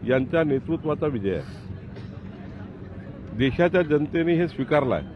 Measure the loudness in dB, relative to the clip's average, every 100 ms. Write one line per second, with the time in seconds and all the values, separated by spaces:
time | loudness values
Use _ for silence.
0 | 2 2 4 2 4 2 0 -2 0 0
1 | 0 0 0 -2 -4 -12 -12 -12 -12 -12
2 | -12 -12 -12 -14 -14 -12 -12 -12 -14 -12
3 | -12 -12 -10 0 0 4 4 4 4 2
4 | 2 2 4 4 2 0 2 2 4 0
5 | -2